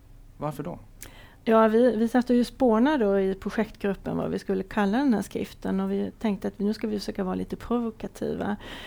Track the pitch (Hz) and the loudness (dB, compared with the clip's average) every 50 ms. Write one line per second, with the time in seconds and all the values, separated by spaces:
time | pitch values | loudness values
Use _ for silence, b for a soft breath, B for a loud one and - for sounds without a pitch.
0 | - - - - - - - - 143 151 147 151 147 175 - - - - - B | -20 -20 -20 -20 -20 -20 -14 -8 -8 -6 -6 -6 -8 -10 -10 -12 -14 -20 -20 B
1 | B B B B B B B B - 233 226 220 220 220 214 226 247 247 214 214 | B B B B B B B B 0 4 6 6 6 6 6 6 6 4 4 2
2 | 233 220 - 254 240 - 247 247 233 - - - 269 240 214 220 247 302 311 262 | 0 2 2 0 2 4 4 2 2 0 0 2 4 4 6 6 4 4 4 2
3 | 214 196 196 196 190 190 190 190 - 208 - 226 208 - - - - 202 185 - | 2 2 4 2 2 0 -2 -2 -6 -4 -2 -2 -2 -2 -4 -6 -4 -4 -4 -4
4 | - 170 165 165 156 156 170 190 - - 190 190 190 - - 214 202 196 208 262 | -6 -4 -4 -2 -2 -2 -4 -4 -2 -2 -2 -2 -2 -4 -2 0 0 2 2 2
5 | 294 269 220 202 196 - - 220 202 - - - - 190 190 190 196 190 196 196 | 2 2 2 2 0 -4 -6 -6 -6 -6 -10 -10 -6 -2 -2 -2 -2 -2 -2 -2
6 | 202 190 - - - 220 196 190 - 202 - - 202 208 220 - - 214 214 196 | -4 -4 -6 -4 -2 -2 -2 -2 -4 -8 -4 -2 -2 -2 -2 -2 -4 -4 -4 -4
7 | - - 208 - 190 185 185 185 185 - - - - - 233 240 233 226 226 - | -6 -6 -6 -4 -4 -4 -4 -4 -4 -6 -8 -10 -4 -2 -2 -2 -2 -4 -6 -8
8 | 208 196 - - - - - - - 202 208 B B B B B B | -12 -12 -8 -6 -6 -4 -4 -4 -4 -4 -4 B B B B B B